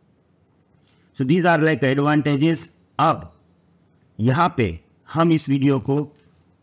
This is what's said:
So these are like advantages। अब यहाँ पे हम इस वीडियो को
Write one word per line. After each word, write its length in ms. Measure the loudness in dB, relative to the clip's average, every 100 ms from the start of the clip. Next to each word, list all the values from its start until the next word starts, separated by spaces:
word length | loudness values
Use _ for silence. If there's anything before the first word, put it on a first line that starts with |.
| _ _ _ _ _ _ _ _ _ -20 _ -6
So 140 | 0
these 160 | 2 2
are 200 | 2 2
like 180 | 0 0
advantages। 760 | 0 0 0 0 0 0 0 -6 _ _ -2
अब 340 | -2 -2 -8 _ _ _ _ _ _ _ _ -4
यहाँ 360 | 0 2 0 0
पे 120 | -4 -4 _ _ -8
हम 240 | 0 2
इस 160 | 2 0
वीडियो 300 | 0 0 0
को 380 | -2 -4 -4 _ _ _ _ _